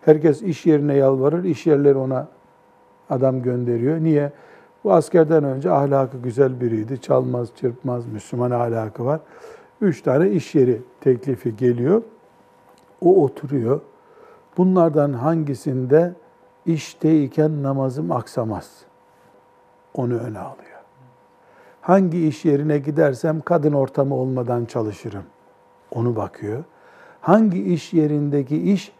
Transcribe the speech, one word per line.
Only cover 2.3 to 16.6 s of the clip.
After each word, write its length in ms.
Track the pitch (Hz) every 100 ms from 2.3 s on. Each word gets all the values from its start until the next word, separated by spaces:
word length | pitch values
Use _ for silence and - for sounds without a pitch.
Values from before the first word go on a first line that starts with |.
| - _ _ _ _ _ _ _
adam 320 | 135 131 131
gönderiyor. 580 | 123 123 120 117 123 160
Niye? 320 | 160 151 143 - - - _ _
Bu 80 | 208
askerden 520 | 185 151 175 156 160
önce 260 | 139 131 139
ahlakı 480 | 147 139 139 135 131
güzel 420 | 123 117 135 127
biriydi, 400 | 123 113 107 127
çalmaz, 480 | - 131 127 123 117 -
çırpmaz, 500 | 127 120 135 123 117
Müslüman 440 | 107 - 127 123
ahlakı 540 | 120 120 117 110 -
var. 160 | 120 156 - - - - - _
Üç 220 | 208 165
tane 280 | - 135 185
iş 240 | 196 -
yeri 280 | 151 127 113 - _
teklifi 560 | - 123 143 127 123 107
geliyor. 460 | 127 120 123 208 226 - _ _ _ _ _ _ _ _
O 220 | 175 190
oturuyor. 560 | 139 - 135 139 113 143 - _ _ - - - _ -
Bunlardan 560 | 185 185 165 151 147
hangisinde 1000 | 127 131 165 147 131 - 131 127 147 175 175 - _ _ _